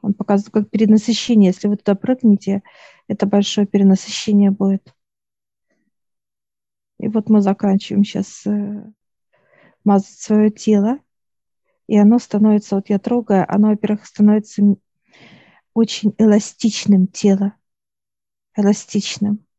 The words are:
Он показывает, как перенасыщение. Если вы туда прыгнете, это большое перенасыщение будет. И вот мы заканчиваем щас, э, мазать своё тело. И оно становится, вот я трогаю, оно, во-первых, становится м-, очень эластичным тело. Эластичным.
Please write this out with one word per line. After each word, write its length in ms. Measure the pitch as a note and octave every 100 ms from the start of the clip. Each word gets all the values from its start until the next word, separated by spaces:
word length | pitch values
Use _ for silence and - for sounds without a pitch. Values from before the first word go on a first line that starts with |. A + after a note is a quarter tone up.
Он 120 | G#3+
показывает, 400 | G3+ - G3+ G3+
как 160 | A3 G#3
перенасыщение. 760 | G#3 G#3+ A3 A3+ A3 - A3+ F#3+
Если 180 | F#3 G#3
вы 100 | G3+
туда 180 | - G3
прыгнете, 680 | - B3+ A3+ G3+ - G3 _ _ - _ _
это 180 | G#3 G3+
большое 420 | G3+ G3+ - G3+
перенасыщение 840 | G3+ G3 F#3+ - - - G#3 G3+
будет. 420 | G3 G3 G3 _ _ _ _ _ _ _ _ _ _ _ _ _ _ _ _ _ _ _ _ _ _
И 80 | G#3+
вот 220 | A3 G#3
мы 120 | G#3+
заканчиваем 640 | G3 G3 G3+ G3 - G3+
щас, 420 | G3+ - G3+ - G3+
э, 460 | G#3 G3+ G#3 G#3+ G#3+ _ _ _ _ _ _ _ _
мазать 360 | - G3+ G3 -
своё 300 | - G#3+ G#3+
тело. 500 | G#3+ - G#3 G#3 C#4 _ _ _ _ _ _ _ _ -
И 100 | G#3
оно 220 | G#3 A#3+
становится, 560 | - G#3 G#3+ G#3+ - G3
вот 140 | -
я 100 | G3+
трогаю, 460 | - A#3+ A3+ G3 -
оно, 200 | G3+ G#3+
во-первых, 360 | G#3 G#3 G#3 -
становится 560 | - G#3 G#3+ G#3 -
м-, 140 | G3+ G3 _ _ _ _ - - _ _ _
очень 420 | - A3+ - G#3+ -
эластичным 880 | A3 G#3 - _ A3+ - - G3 F#3
тело. 460 | - G#3 F#3+ G3 - _ _ _ _ _ _ _ _ _ -
Эластичным. 880 | G3+ G#3 - G#3+ - - G#3 G#3 _